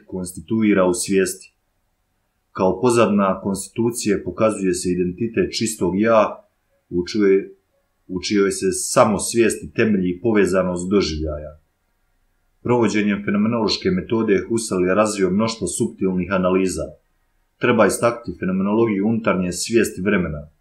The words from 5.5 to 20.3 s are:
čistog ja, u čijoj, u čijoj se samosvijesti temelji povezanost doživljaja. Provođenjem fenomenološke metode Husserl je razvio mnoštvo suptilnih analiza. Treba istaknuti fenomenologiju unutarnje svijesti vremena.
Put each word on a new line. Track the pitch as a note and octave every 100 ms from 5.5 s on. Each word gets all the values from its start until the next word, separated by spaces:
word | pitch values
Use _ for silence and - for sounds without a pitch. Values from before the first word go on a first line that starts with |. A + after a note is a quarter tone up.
| -
čistog | G#2+ - F2+ F#2+
ja, | A2+ A2 G2 - _ _ _ _ -
u | F2 -
čijoj, | G#2+ G2 G2 F#2+ - _ _ _ _ -
u | F#2
čijoj | - G2+ G2
se | F#2 F#2+
samosvijesti | - - - A2 F#2 - A#2 G#2+ - D2+
temelji | - A2 G2 F2+ F2
povezanost | A#2 G#2 F2+ F#2+ F2+ F2 F2+
doživljaja. | G2+ D#2+ D#2 D#2 E2+ - - _ _ _ _ _ _ _ _ _ _
Provođenjem | A2 B2 G#2 G#2 G#2 G2+ -
fenomenološke | G2+ A2 A#2 G2 - F#2+
metode | F2+ E2 A2+ G#2+ F#2 -
Husserl | A2+ - F#2 F2+
je | G2
razvio | G#2+ G2 F2+
mnoštvo | G2+ A2+ - F2+
suptilnih | - A2 - F#2+ F#2 F2
analiza. | F#2+ F#2 F#2+ F#2 D#2+ C#2 - _ _ _ _ _ _
Treba | B2 A2 G2
istaknuti | - A#2 - F2+ -
fenomenologiju | F#2 F#2+ G2 A2 A2+ G2 G#2+
unutarnje | A2+ A2 F#2 F2+
svijesti | E2+ - A2+ F#2+ -
vremena. | G2 G2 E2